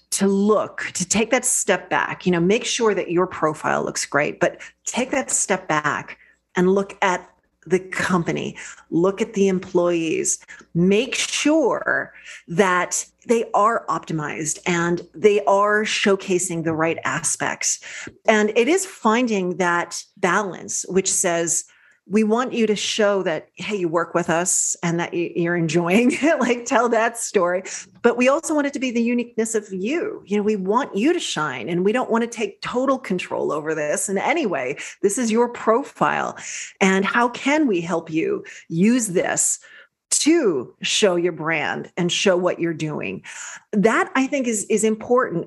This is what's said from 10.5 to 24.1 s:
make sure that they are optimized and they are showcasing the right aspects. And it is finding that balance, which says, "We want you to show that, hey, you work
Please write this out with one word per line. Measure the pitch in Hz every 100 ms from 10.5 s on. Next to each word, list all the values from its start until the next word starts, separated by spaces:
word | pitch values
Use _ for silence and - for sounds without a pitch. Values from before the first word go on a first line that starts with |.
| - - 165
make | 180 202 262 -
sure | - - 294 320 226 147 - 135 - - - - -
that | 170 185 180 175 - - _ -
they | 233 - -
are | 214 226 -
optimized | 160 - 160 147 - 151 - -
and | 170 170 175 - 151
they | 208 208 202
are | 196 208 214
showcasing | 214 - 202 190 - 180 180 165
the | 165
right | 156 165 -
aspects. | 123 139 151 - 139 - - - - - - - -
And | 214 208 226
it | 240
is | 381 -
finding | - 220 226 240 202 180 170
that | 175 175 - - - 196
balance, | 185 196 196 - 208 - -
which | 185 185
says, | - 180 170 170 - - _ _ _ -
"We | 214
want | 214 226 254
you | 233 214
to | 208
show | - - 202 196
that, | 180 156 -
hey, | - 185 208
you | 170
work | 165 165